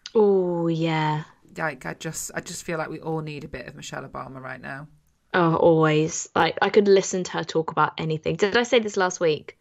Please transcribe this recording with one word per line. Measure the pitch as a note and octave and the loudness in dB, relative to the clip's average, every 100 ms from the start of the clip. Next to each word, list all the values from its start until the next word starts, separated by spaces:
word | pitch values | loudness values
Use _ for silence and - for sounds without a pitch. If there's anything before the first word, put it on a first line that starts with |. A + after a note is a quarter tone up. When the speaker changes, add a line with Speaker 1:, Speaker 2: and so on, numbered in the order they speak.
| - A3+ | -2 2
Speaker 1:
Oh, | G#3 F#3+ F3+ E3+ E3 | 4 4 2 0 0
yeah. | E3 E3 D#3 D#3 D3+ D#3 _ _ - | 0 0 0 0 -2 -6 _ _ -8
Speaker 2:
Like, | D#3+ C#3 E3 | -8 -6 -12
I | |
just, | D#3+ E3 - - | -10 -10 -10 -10
I | - | -10
just | - E3+ | -10 -12
feel | - E3 | -8 -6
like | D#3 | -8
we | D#3 | -8
all | D#3 D#3 | -6 -6
need | D3+ D3 | -8 -12
a | D3+ | -14
bit | C3+ - | -14 -14
of | C#3+ | -16
Michelle | - C#3+ | -14 -14
Obama | C3+ C3+ C3 C3+ | -12 -14 -14 -14
right | C3 C3 | -14 -14
now. | C#3+ C#3 D3 _ _ _ _ | -14 -14 -16 _ _ _ _
Speaker 1:
Oh, | F#3 E3+ | 2 4
always. | D#3+ F3 D#3+ D#3 D3+ D#3+ - - | 6 6 6 6 4 0 -4 -4
Like, | - E3 - | 0 0 2
I | G3 | 2
could | G#3+ G3+ | 4 6
listen | F#3+ F#3+ F#3+ | 4 4 -4
to | F3+ | -4
her | E3 | -6
talk | E3 E3 D#3+ | -4 -2 -2
about | D#3+ D3+ - | 0 0 0
anything. | D#3+ D#3 E3 | -4 -2 -2
Did | E3 G#3 A#3 | 0 2 2
I | |
say | A#3 B3 | 2 2
this | A3 G3+ | 2 0
last | F#3 - | -2 0
week? | E3+ D3+ - - | 0 0 -6 -14